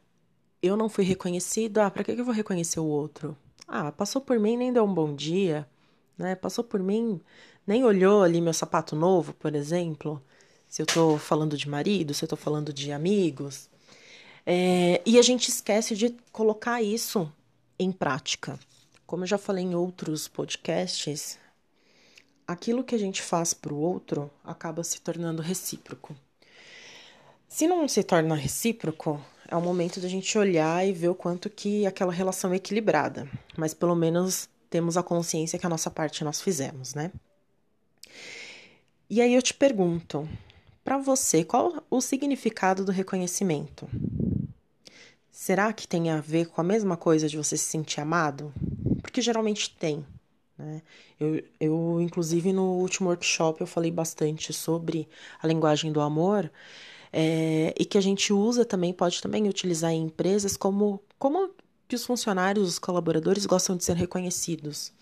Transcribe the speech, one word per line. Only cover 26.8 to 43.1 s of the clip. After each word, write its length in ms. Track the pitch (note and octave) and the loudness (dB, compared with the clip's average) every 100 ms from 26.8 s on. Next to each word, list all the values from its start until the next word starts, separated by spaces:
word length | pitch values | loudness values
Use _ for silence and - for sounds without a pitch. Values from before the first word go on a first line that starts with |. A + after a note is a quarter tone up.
| - - - - - _ _ | -20 -20 -20 -20 -20 _ _
Se 180 | - D#4+ | 0 2
não 180 | F4+ C#4+ | 4 2
se 160 | G#3 | 2
torna 320 | - E3+ D#3+ | 4 4 4
recíproco, 840 | D3+ C3+ - A#3 A3+ D#3+ D#3 D#3+ D3 C3 _ - | 0 -2 -2 -2 -2 -6 -4 -4 -4 -8 _ -6
é 120 | E3+ | -2
o 40 | |
momento 380 | F3 F3+ E3+ F#3 | 0 0 -2 -4
da 80 | F3+ | -6
gente 300 | F#3+ F#3 A3 | -4 -2 2
olhar 500 | G3+ E3 D#3 F3 F#3+ | 4 4 4 2 0
e 60 | |
ver 160 | F3 F3 | 2 0
o 60 | F3 | 0
quanto 340 | F3 F3 G#3 | -2 -4 -8
que 360 | - G#3 G#3 F#3+ | -6 -2 0 0
aquela 280 | F#3+ F3+ | 0 -2
relação 400 | E3+ F#3+ F#3 F#3+ | 0 -2 -2 -2
é 20 | F#3 | -2
equilibrada. 760 | - G#3+ G#3 D#3 C3 C3+ C3+ - - - | 0 0 2 2 0 -4 -10 -12 -12 -4
Mas 160 | D#3 | -4
pelo 200 | - F3 | 0 2
menos 540 | F3 E3 E3+ F#3 F3+ - _ - | 4 4 2 0 -2 -8 _ -4
temos 260 | E3+ E3+ F3 | -2 0 0
a 80 | |
consciência 560 | F3 E3+ E3+ D#3+ E3 F3 | 0 -2 0 -2 -2 -4
que 60 | F3+ | -2
a 40 | |
nossa 220 | D#3+ - | -2 -4
parte 320 | - D3+ - | -4 -6 -4
nós 160 | D3+ - | -6 -2
fizemos, 540 | G3 D#3 C3+ C3+ B2+ | -2 -2 -4 -8 -10
né? 180 | D3 F#3 - _ _ _ _ _ _ _ _ - - - - - - - _ _ _ - | -6 -8 -10 _ _ _ _ _ _ _ _ -20 -20 -18 -16 -18 -20 -20 _ _ _ -2
E 120 | A3 | 2
aí 120 | A#3+ | 6
eu 80 | B3 | 6
te 120 | B3 | 4
pergunto, 720 | - C#4 G#3+ F3 E3+ - D3 D#3 - - - _ _ - | 4 2 4 2 0 -4 -6 -6 -12 -16 -20 _ _ -2
pra 120 | C#4 | 0
você, 460 | C4+ C4 - D#3+ | 2 0 4 2
qual 400 | E3 B3 F4+ D4+ - | 4 2 2 -2 -2
o 100 | B3+ | -2
significado 840 | - C4 C#4+ C4 A3+ - F#3+ F#3+ G3 | 0 -2 -2 0 -2 0 0 0 -2
do 80 | |
reconhecimento? 960 | F#3+ F#3 | -2 -2